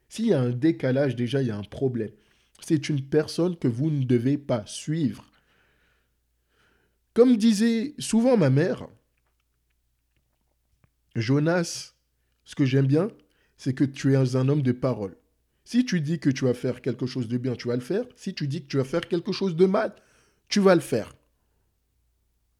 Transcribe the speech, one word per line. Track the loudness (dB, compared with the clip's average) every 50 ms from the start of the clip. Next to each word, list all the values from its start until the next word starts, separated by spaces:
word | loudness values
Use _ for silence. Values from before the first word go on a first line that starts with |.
| _ _
S'il | -8 -2 0
y | 2 4
a | 4
un | 2 2
décalage, | 0 2 2 2 2 2 0 0 2 2 2 2 0
déjà, | -2 -2 0 0 0 0
il | 0
y |
a | -2 -4
un | -8
problème. | -10 -6 -4 -2 -2 -2 -2 -4 -6 -8 _ _ _ _ _ _ _ _ _
C'est | -4 -2 0 0 0 -2
une | -4 -4 -2
personne | 0 0 0 0 0 -2 -2 -2 -2 -2
que | -2 -2 -2
vous | -2 0 -2 -2
ne | -2 -2 0
devez | 2 2 2 2 0 0 -2
pas | -2 -2 -4 -4 -4
suivre. | -8 -14 -10 -8 -6 -2 0 0 -2 -2 -4 -14 _ _ _ _ _ _ _ _ _ _ _ _ _ _ _ _ _ _ _ _ _ _ _ _ _ _ _ _ _ _ _ _ _ _ _ _ _ 4
Comme | 6 6 6 6
disait | 4 4 4 4 4 2 2 0 0 -2 -6 -8 -10
souvent | -6 -2 0 2 2 4 4
ma | 4 4 4
mère, | 4 2 2 0 -2 -6 -10 -16 -20 _ _ _ _ _ _ _ _ _ _ _ _ _ _ _ _ _ _ _ _ _ _ _ _ _ _ _ _ _ _ _ _ _ _ _ _ _ _ _ _ _ _ _ -6
Jonas, | -4 -2 0 0 2 2 2 0 0 -2 -4 -6 -12 -14 -16 _ _ _ _ _ _ _ _ _ _ _
ce | -10 -4
que | -2 0
j'aime | 2 2 2 2
bien, | 4 2 2 2 0 -4 -10 _ _ _ _ _ _ _
c'est | -10 -6 -4 -2
que | 0 0
tu | -2 -2 -2 0 2 4
es | 4 2 2 0
un | 0 0 0
homme | 0 0 2
de | 0 0
parole. | 0 -2 -4 -4 -4 -6 -10 -10 -14 _ _ _ _ _ _ _ _ _
Si | -2 0 0 0
tu | 0 0 -2
dis | -2 -2 -4 -2
que | 0 0
tu | 0 2 0
vas | 0 0
faire | 0 -2 -6 -6 -4
quelque | -6 -6 -6 -4 -6
chose | -6 -4 -6 -6
de | -4 -4 -4
bien, | -4 -4 -6
tu | -6 -4 -4
vas | -4
le | -4
faire. | -4 -4 -4 -4 -4 -6 -12
Si | _ -12 -10 -8
tu | -6 -6
dis | -6 -6 -6 -8
que | -4
tu | -4
vas | -2 -2
faire | -2 -4 -6 -4 -4
quelque | -4 -4 -4 -4 -6
chose | -4 -4 -2 2
de | 2 2
mal, | 2 2 0 -2 -4 -8 _ _ _ _ _ _ _ _ _ _ -4
tu | 0 4
vas | 6 6 6
le | 4
faire. | 2 0 -4 -4 -4 -6 -12 _ _ _ _ _ _ _ _ _ _ _ _ _ _ _ _ _ _ _ _ _ _ _ _ _ _ _ _ _